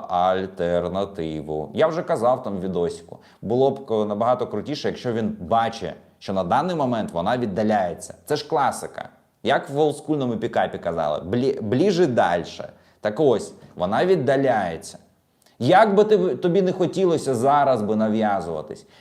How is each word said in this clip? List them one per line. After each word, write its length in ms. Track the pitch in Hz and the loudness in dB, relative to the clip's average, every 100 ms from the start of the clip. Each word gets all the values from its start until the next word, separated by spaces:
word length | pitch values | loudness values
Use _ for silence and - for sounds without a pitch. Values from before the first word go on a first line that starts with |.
| - | 0
альтернативу? 1600 | 90 92 95 95 - 85 87 87 92 101 92 80 78 73 78 73 | 2 2 2 -2 -2 0 0 0 -4 -6 -6 -6 -6 -6 -8 -6
Я 140 | 92 156 | 0 0
вже 140 | 165 | 0
казав 420 | - 151 117 127 | -4 0 0 0
там 140 | 107 98 | -4 -8
в 40 | |
відосіку. 560 | 95 87 87 - - - - - | -4 -2 -4 -4 -16 -20 -20 -12
Було 300 | 92 120 135 | -4 2 2
б, 200 | - - | 0 -4
е, 140 | 110 104 | -2 -2
набагато 420 | 104 117 123 117 | 0 0 0 -2
крутіше, 400 | 107 107 151 107 | -6 -6 -4 -4
якщо 260 | - 127 | -4 -4
він 240 | 113 110 107 | -2 -4 -6
бачить, 540 | 85 113 113 - 85 71 - _ | 0 0 0 -4 -10 -12 -20 _
що 140 | - | -6
на 100 | 95 | -4
даний 320 | 87 120 175 170 | 0 0 0 -2
момент 360 | 131 117 98 | -2 -2 -4
вона 260 | 85 95 123 | -4 -2 0
віддаляється. 760 | 117 92 107 104 90 82 - - - | -2 0 0 2 0 -4 -14 -14 -6
Це 100 | 147 | -6
ж 120 | - | -2
класика. 640 | 156 123 107 - - - _ _ _ | 0 0 -2 -10 -12 -16 _ _ _
Як 260 | 107 139 - | 0 0 0
в 100 | 139 | 2
олдскульному 580 | 151 143 - 151 127 110 | 2 0 -2 0 0 -2
пікапі 400 | 117 110 92 95 | -2 0 0 -2
казали, 420 | 85 85 76 76 | -4 -2 -2 -2
«Блі-, 420 | 87 120 131 - | -2 0 0 -2
бліже 460 | 110 127 196 175 165 | -2 2 2 4 2
дальше». 640 | 117 92 87 80 - - - _ _ | 4 2 2 -4 -10 -16 -16 _ _
Так 180 | 107 107 | -4 2
ось, 340 | 147 110 107 - - - | 4 2 -2 -14 -16 -4
вона 300 | 90 117 180 | -2 0 2
віддаляється. 920 | 185 127 135 135 110 90 80 - - _ _ _ _ _ - | 2 2 2 2 2 0 -6 -12 -20 _ _ _ _ _ -4
Як 360 | 120 185 214 196 | 4 6 6 6
би 80 | |
ти, 140 | 208 214 | 6 4
тобі 440 | 185 123 180 185 | 2 0 2 2
не 100 | 185 | 2
хотілося 640 | - 170 180 185 156 135 131 | 0 0 2 2 2 0 0
зараз 460 | 135 143 135 123 | 4 4 4 2
би 140 | 104 107 | 2 2
нав'язуватись, 880 | 110 110 107 98 82 80 - 53 - - | 2 2 2 0 -2 -8 -8 -14 -18 -20